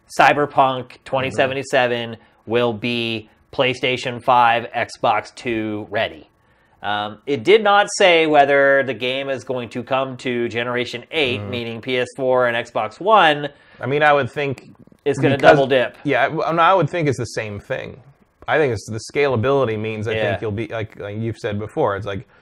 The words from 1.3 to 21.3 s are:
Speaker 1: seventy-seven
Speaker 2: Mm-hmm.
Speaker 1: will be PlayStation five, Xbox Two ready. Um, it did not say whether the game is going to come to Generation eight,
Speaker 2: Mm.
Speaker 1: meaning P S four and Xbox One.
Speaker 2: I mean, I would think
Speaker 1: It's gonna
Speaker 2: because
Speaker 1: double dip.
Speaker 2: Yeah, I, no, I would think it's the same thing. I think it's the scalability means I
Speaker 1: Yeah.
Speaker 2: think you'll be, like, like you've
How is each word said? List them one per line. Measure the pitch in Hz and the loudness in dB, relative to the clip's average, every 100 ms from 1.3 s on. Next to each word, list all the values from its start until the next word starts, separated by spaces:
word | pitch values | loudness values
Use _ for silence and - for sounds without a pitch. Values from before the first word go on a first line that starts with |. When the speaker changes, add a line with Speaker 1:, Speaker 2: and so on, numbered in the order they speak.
Speaker 1:
seventy-seven | - 135 135 127 135 123 120 117 | 0 -2 -2 -2 0 0 -2 -6
Speaker 2:
Mm-hmm. | 113 _ _ - | -12 _ _ -4
Speaker 1:
will | 117 120 | 0 0
be | 104 120 120 117 113 - _ _ | -2 -4 -4 -4 -6 -10 _ _
PlayStation | - 127 127 135 127 135 120 | -2 -2 0 -2 -2 -4 -6
five, | 127 123 120 117 117 117 | 2 4 4 2 -2 -6
Xbox | 110 - 123 107 107 | -8 -4 -2 -2 -4
Two | - 127 113 107 104 104 | -10 -6 -4 -4 -8 -6
ready. | 104 98 78 - _ _ _ _ _ | -4 -4 -6 -20 _ _ _ _ _
Um, | 101 104 104 104 - | -6 -4 -6 -10 -6
it | 143 113 | -4 4
did | 220 | 4
not | 202 202 202 - | 6 4 2 2
say | 190 165 160 | 4 4 4
whether | 147 139 139 139 139 | 6 6 6 4 4
the | 127 | 0
game | 113 123 131 135 | -4 -4 -4 -6
is | 131 - | -8 -6
going | 127 117 | -8 -6
to | 127 | -8
come | 113 131 131 123 | -4 -4 -4 -6
to | 135 120 120 | -4 -2 -2
Generation | 113 120 123 120 120 - | -4 -4 -4 -4 -8 -8
eight, | 160 135 113 | -2 -2 -2
Speaker 2:
Mm. | 101 | -6
Speaker 1:
meaning | 120 117 113 | -8 -8 -10
P | 131 127 | -4 -4
S | 123 - | -4 -4
four | 131 127 123 | 0 2 2
and | 117 | 0
Xbox | 117 127 107 - | -4 -6 -6 -4
One. | 185 214 160 147 143 - _ - | 2 6 6 2 -4 -12 _ -10
Speaker 2:
I | 117 | -4
mean, | 147 | 2
I | 151 | 4
would | 143 127 | 4 0
think | 151 139 127 - - - _ 143 | -4 -6 -6 -12 -20 -20 _ -4
Speaker 1:
It's | 135 | 0
gonna | 143 139 | 2 4
Speaker 2:
because | - 147 | 6 6
Speaker 1:
double | 135 | 4
dip. | 131 113 - | 2 0 -4
Speaker 2:
Yeah, | 147 123 127 | -2 0 0
I, | 151 - | -2 -2
no, | 165 | 2
I | 165 | 4
would | 190 151 | 4 2
think | 180 147 | -2 -2
it's | 123 | -4
the | 113 | -6
same | - 110 101 | -8 -8 -10
thing. | - 135 - - - _ _ _ - | -10 -10 -10 -16 -20 _ _ _ -2
I | 143 | 0
think | 139 | 2
it's | 107 - | -2 -6
the | 110 - | -10 -6
scalability | 147 143 120 127 139 123 107 | -2 0 2 2 2 0 -2
means | 110 110 107 | -4 -6 -4
I | 110 | -2
Speaker 1:
Yeah. | 107 | -2
Speaker 2:
think | 95 | -2
you'll | 113 | -4
be, | 104 117 | -6 -6
like, | 113 104 - | -8 -10 -10
like | 101 104 | -12 -8
you've | 113 | -6